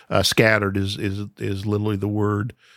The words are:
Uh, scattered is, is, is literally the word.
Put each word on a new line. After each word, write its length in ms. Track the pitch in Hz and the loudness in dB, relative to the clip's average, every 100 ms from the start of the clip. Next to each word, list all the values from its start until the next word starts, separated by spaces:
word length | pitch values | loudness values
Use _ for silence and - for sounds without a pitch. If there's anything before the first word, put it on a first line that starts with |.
| - | -4
Uh, 140 | 98 | 0
scattered 520 | 98 - 110 107 101 98 | 0 4 4 4 2 0
is, 200 | 101 104 | -2 -2
is, 280 | 104 98 104 - | -4 -4 -8 -8
is 280 | 107 95 104 | -6 -4 -2
literally 300 | 104 107 98 | -2 0 0
the 120 | 104 | 0
word. 480 | 104 104 104 123 - _ | 0 0 0 -2 -8 _